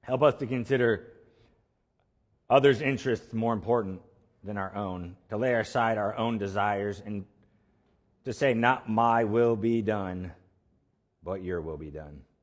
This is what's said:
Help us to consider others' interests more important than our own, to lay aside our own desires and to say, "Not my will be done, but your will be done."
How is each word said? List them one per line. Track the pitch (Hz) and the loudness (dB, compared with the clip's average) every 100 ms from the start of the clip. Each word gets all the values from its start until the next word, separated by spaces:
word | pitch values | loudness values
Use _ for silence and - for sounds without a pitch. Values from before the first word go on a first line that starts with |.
Help | - 127 | -4 4
us | 147 - | 4 4
to | 123 | -4
consider | 127 117 135 120 104 - - _ _ _ _ _ _ _ _ _ _ _ _ _ | -4 0 2 4 2 -4 -20 _ _ _ _ _ _ _ _ _ _ _ _ _
others' | 131 139 117 | 6 6 4
interests | 139 139 135 110 - | 0 -2 -2 -2 -2
more | 113 113 | -4 -2
important | 110 113 120 101 92 - _ _ _ | -2 0 0 0 -8 -14 _ _ _
than | 98 104 | -10 -6
our | 95 | -6
own, | 101 101 92 87 92 _ | -6 -6 -6 -10 -16 _
to | 107 | -4
lay | 127 | 0
aside | 120 107 127 113 110 | 0 0 0 0 0
our | 101 110 | -2 -2
own | 113 113 | -4 -2
desires | 98 98 101 101 101 98 | -4 -2 0 0 -4 -6
and | 104 104 95 _ _ _ _ _ _ _ _ _ | -8 -10 -10 _ _ _ _ _ _ _ _ _
to | 131 | -10
say, | 117 139 | 0 2
"Not | 113 120 131 - | 4 4 2 0
my | 110 117 117 | 2 4 4
will | 110 113 117 113 | 2 2 2 2
be | 113 117 | 0 0
done, | 107 104 95 92 90 82 _ _ _ _ _ _ _ _ | 0 -2 -4 -8 -10 -14 _ _ _ _ _ _ _ _
but | - 95 | -8 -8
your | 92 87 | -4 -6
will | 80 76 | -6 -10
be | 78 | -12
done." | 76 73 73 69 _ | -14 -14 -18 -20 _